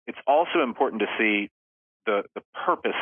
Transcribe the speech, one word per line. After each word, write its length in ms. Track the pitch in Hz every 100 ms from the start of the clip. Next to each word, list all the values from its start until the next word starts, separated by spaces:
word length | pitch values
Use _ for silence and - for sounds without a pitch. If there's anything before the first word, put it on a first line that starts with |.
| -
It's 120 | - -
also 360 | 147 170 170
important 400 | 131 110 135 113
to 60 | 101 -
see 320 | 110 104 101 _ _ _ _ _ -
the, 160 | 202 202
the 80 | - - -
purpose 320 | - 165 113 87